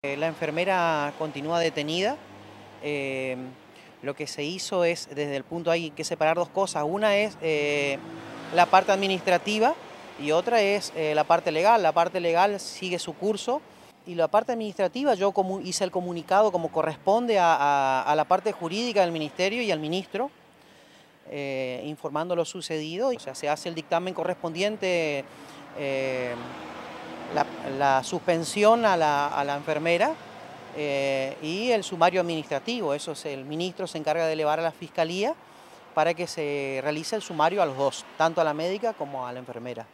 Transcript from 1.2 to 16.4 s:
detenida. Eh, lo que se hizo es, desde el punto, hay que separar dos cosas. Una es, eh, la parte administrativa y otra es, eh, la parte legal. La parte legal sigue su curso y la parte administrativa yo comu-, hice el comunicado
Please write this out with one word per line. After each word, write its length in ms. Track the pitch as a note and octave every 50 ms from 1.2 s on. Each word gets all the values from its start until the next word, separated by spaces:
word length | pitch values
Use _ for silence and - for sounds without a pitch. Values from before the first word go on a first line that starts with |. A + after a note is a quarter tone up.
| D#3+ D3+ C#3+ C#3+ C#3 D#3 E3+ E3+
detenida. 560 | E3 E3 - D3+ D3 D3+ D#3+ F3 F#3+ G#3+ C#4 D#4 - - - - - - - - - - - -
Eh, 540 | - D3 D3 C#3+ C#3 C3+ C3+ C3 C3 C3 B2+ B2+ B2+ B2+ C3 - - - - - - - - -
lo 140 | - C#3 C#3
que 100 | - D#3
se 160 | - - -
hizo 400 | D3 D3 F3 F#3+ - - G3+ F#3
es, 260 | F3 E3+ E3+ D#3+ - -
desde 280 | C#3+ C#3 D3 C#3+ C#3
el 80 | C#3 C3
punto, 260 | - E3 E3+ E3+ E3
hay 220 | E3 E3+ E3+ D#3
que 100 | D3 -
separar 320 | D#3 - E3+ D#3 D#3 D#3 E3
dos 140 | F3 F3 -
cosas. 340 | - F#3+ G3 F#3 - D#3 D3
Una 320 | D3+ F3 G3+ G#3+ G#3+ G3+ G3+
es, 200 | G#3 G#3+ - -
eh, 600 | D#3+ D#3+ D#3 D3 D3 D3 D3 C#3+ C#3+ C#3+ C#3 C3+ - - - - - - - - - -
la 140 | - E3+ F3
parte 240 | - - F#3+ F#3+ -
administrativa 840 | G3 F#3+ G3 F#3+ F#3+ F3+ - - F3+ F3 - G#3 G#3 G#3+ A3 C4 E4 - - - - - - - - -
y 120 | C#3+ D3
otra 280 | D#3 E3+ F3+ A#3 A#3+ A3+
es, 320 | G#3 G3 G3+ G#3 - - -
eh, 180 | E3 D#3+ D3+ D3+
la 80 | D3+
parte 300 | D3+ - A3 A3+ E3 F3+
legal. 320 | D#3 D#3 F3 G#3 A#3 A3+ F#3
La 80 | D#3+
parte 260 | D#3 E3+ E3+ F3+ E3+ F#3
legal 400 | E3+ E3+ E3 E3+ F#3 G#3 G#3 F#3+
sigue 400 | - - - - F#3+ F#3 F3 E3+
su 160 | - - D#3
curso 460 | - F3+ G#3 G#3+ F#3+ - - B3 D4+ - - - - - - - _ _
y 120 | - F3
la 100 | E3+ E3
parte 240 | D#3 - G#3 A3+ -
administrativa 640 | B3 A3+ A3 G#3 F#3 - G3 F3+ - B3 C#4 D4 A#3+
yo 160 | F3+ G3 G3+
comu-, 340 | F#3+ G3+ F#3+ F#3 F#3+ G3 -
hice 200 | F3+ E3+ - G3
el 80 | F3+
comunicado 580 | - F#3+ F3+ F3+ F3 E3+ D3+ - F#3 G3